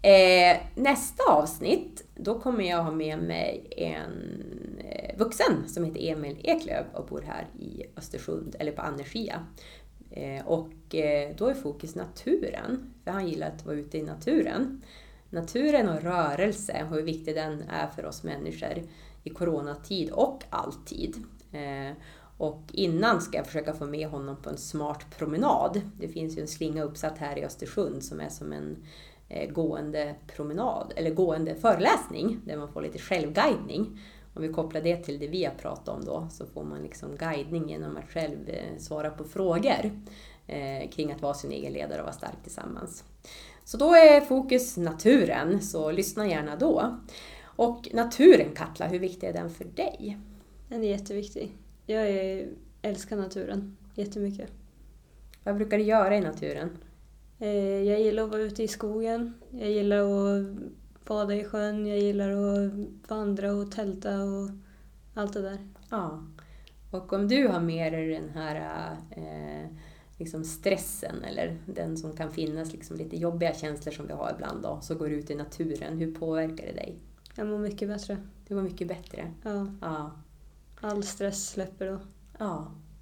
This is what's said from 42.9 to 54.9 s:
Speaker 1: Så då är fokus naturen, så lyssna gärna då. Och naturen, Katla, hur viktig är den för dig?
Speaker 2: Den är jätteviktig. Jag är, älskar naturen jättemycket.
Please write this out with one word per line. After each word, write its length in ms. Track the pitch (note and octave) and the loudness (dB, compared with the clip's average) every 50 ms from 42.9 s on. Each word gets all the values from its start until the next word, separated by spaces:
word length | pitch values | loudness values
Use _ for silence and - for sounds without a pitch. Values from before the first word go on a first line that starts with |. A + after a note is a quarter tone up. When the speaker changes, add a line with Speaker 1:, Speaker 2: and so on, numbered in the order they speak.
| - - - - - - _ - - - - - - - - | -12 -16 -18 -20 -20 -20 _ -20 -18 -18 -18 -20 -20 -20 -14
Speaker 1:
Så 120 | - - | -10 2
då 180 | A3 C#4 D#4+ E4+ | 4 8 12 12
är 260 | E4 D#4+ D#4 D4 C#4+ | 12 12 12 12 12
fokus 560 | C#4+ - C4 C4 C4 - B3+ B3+ B3 - - | 10 6 2 2 4 4 4 4 4 2 -2
naturen, 840 | - E3+ E3 E3 - - G#3+ C#4 C4 F#3 - G#2+ A#2+ C#3+ E3 G3 G3+ | -2 -2 -2 -2 4 8 8 10 10 8 6 2 0 2 2 2 0
så 280 | - - - D#3+ D#3 D#3 | 0 -2 -2 0 0 0
lyssna 360 | D#3+ E3 G3 - - A3 G#3+ G3+ | 2 0 0 -2 -2 -2 0 0
gärna 280 | E3 D3+ D3 D3+ D3 | 0 0 -2 -4 -2
då. 400 | E3 B3+ E4 - - - B3 A#3+ - - - - - - - - - - | 2 4 4 4 4 2 0 -2 -6 -12 -14 -16 -16 -16 -16 -18 -18 -20
Och 440 | - - - A#3 A#3+ A#3+ - - - - | -12 0 2 2 2 2 -4 -8 -2 0
naturen, 600 | A3+ A#3 A#3 - - C#4 F#4 E4 G3 C#3+ D3 D3+ | 0 0 0 6 10 12 12 12 12 10 2 -2
Katla, 320 | D#3 D#3+ D#3+ - - D#3+ | -6 -8 -8 -4 -4 -2
hur 120 | E3 F3+ F3+ | -2 -2 -2
viktig 280 | F#3 F#3 F#3 F#3 F#3+ | -2 -4 -4 -4 -6
är 60 | F#3 | -4
den 180 | E3+ F3 E3+ E3+ | -4 -4 -6 -6
för 140 | E3 - F3+ | -8 -10 -14
dig? 540 | F3 E3+ - F4+ E4+ - - - G#3 G3+ - - - - - - - - - - - | -12 -6 -4 -4 -4 -4 -6 -10 -10 -10 -10 -14 -18 -18 -20 -20 -20 -20 -20 -14 -8
Speaker 2:
Den 160 | A#3 A#3 A3 | -4 -2 0
är 40 | G#3 | 0
jätteviktig. 680 | G3 G3+ G3+ - G3+ G3+ G#3 - - - - G3+ - - - - - - - | -2 -2 -4 -6 -6 -6 -6 -6 -8 -8 -8 -8 -10 -16 -20 -20 -20 -18 -6
Jag 220 | - G#3+ A3 A3 G#3 | -2 0 2 2 2
är, 400 | G3 F#3+ F#3+ F#3+ F#3+ F#3+ - - - - - - - - | 2 0 0 -2 -2 -4 -6 -8 -10 -14 -18 -20 -16 -6
älskar 340 | - G#3+ G3+ G3 - - A3 | -4 -4 -4 -4 -6 -6 -4
naturen 600 | G3+ G3 F#3+ - G3 F3+ F#3+ G3+ G3 G3+ - - - - - - | -4 -4 -4 -4 -6 -4 -4 -4 -4 -4 -6 -12 -16 -20 -12 -6
jättemycket. 560 | - G3+ G3+ G3+ G#3 G3+ G3+ G3 G3+ - - - - - - _ - - - | -6 -6 -4 -2 -2 -2 -2 -4 -6 -10 -12 -14 -18 -20 -20 _ -20 -20 -20